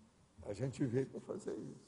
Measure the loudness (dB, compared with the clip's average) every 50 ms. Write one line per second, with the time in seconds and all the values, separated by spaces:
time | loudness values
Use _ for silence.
0 | -20 -20 -20 -20 -20 -20 -18 -10 -6 -4 -2 0 0 0 2 2 2 4 6 4
1 | 4 2 0 -6 -4 -2 -4 -2 -2 -2 -2 -2 -4 -6 -8 -10 -14